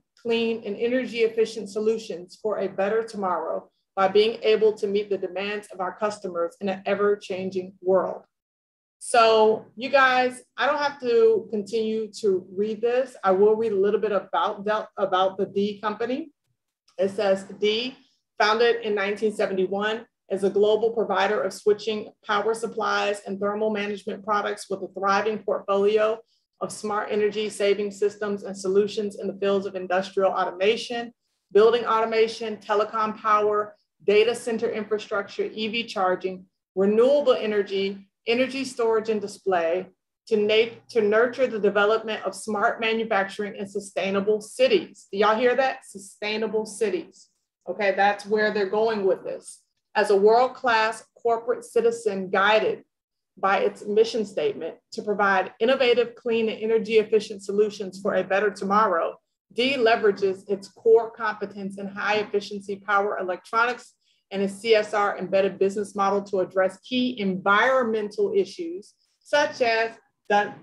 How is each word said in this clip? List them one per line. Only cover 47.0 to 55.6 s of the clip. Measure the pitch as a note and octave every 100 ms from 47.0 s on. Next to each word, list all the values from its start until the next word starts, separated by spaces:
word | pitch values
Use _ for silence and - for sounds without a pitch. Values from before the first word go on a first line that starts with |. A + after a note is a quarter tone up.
| - - _ _ _ _ -
Okay, | F#3 G3+
that's | F#3+ G3+ G3+ G3+
where | G#3+ G#3+
they're | G#3 F#3+
going | G#3+ A3+ G#3+ F#3+
with | E3 -
this. | - - - _ _ _
"As | G#3 G#3
a | G3
world-class | G#3+ A#3 B3+ - B3+ A3+ A3 A3+ - _
corporate | A#3 A#3 A#3+ A#3 -
citizen | A#3 A#3 A#3 G#3 G3 F#3
guided | G3 G3+ G#3+ F3 - - _ _ _ _ -
by | F#3+ G3
its | G3+ - G#3
mission | G#3 A3+ A#3 G3+
statement | - D3 - D#3+ - _
to | -
provide | G#3 G3+ G3+ F#3+ F#3+
innovative, | -